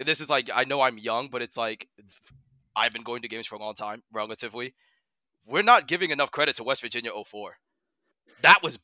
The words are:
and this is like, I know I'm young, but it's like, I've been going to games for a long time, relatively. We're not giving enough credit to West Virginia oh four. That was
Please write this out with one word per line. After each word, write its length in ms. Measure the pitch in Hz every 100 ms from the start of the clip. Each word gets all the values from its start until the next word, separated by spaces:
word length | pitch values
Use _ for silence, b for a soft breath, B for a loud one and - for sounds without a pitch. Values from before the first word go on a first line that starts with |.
and 80 | 143
this 120 | 151
is 80 | 147
like, 220 | 139 120
I 120 | 110
know 160 | 131 139
I'm 180 | 131 113
young, 300 | 110 113 135
but 140 | 123
it's 140 | 117 -
like, 300 | 113 110 - _ 101 _ _ - _ _ _
I've 180 | 107 117
been 120 | 113
going 180 | 117 120
to 60 | 117
games 180 | 113 110
for 80 |
a 40 | 107
long 160 | 107
time, 280 | 107 104 110 _
relatively. 640 | 110 107 110 117 113 127 - _ _ _ _ _ _ -
We're 160 | 147
not 240 | 208 147 143
giving 240 | 175 175
enough 200 | 143 139
credit 260 | - 151 127
to 80 |
West 180 | 117 135
Virginia 300 | 120 120 117
oh 80 | 101
four. 320 | 104 107 98 - _ _ _ _ _ _ _ -
That 200 | 156 202
was 160 | 165 117